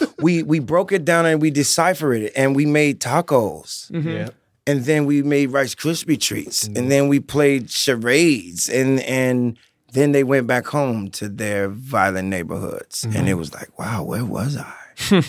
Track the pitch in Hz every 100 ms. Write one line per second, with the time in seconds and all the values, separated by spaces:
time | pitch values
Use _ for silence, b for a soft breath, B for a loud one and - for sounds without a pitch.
0 | 302 - 165 175 147 160 123 170 190 190
1 | 147 170 165 156 156 143 139 - 170 175
2 | 151 113 107 135 135 139 147 151 147 135
3 | 123 147 165 135 101 76 - - - 165
4 | 160 135 113 - _ _ - 143 123 151
5 | 143 143 143 143 139 139 127 - 151 165
6 | - 127 - 110 - - 107 110 127 139
7 | 139 143 - 143 143 135 110 - 139 120
8 | 120 143 170 123 85 85 - 127 131 131
9 | - 131 131 123 123 - b b _ 131
10 | 147 143 131 139 120 123 - 147 135 113
11 | 98 - 104 101 107 101 98 104 131 113
12 | 98 92 95 92 82 87 - - - -
13 | 113 101 90 90 73 - - - - 117
14 | 147 101 120 101 143 135 - - - -
15 | - 190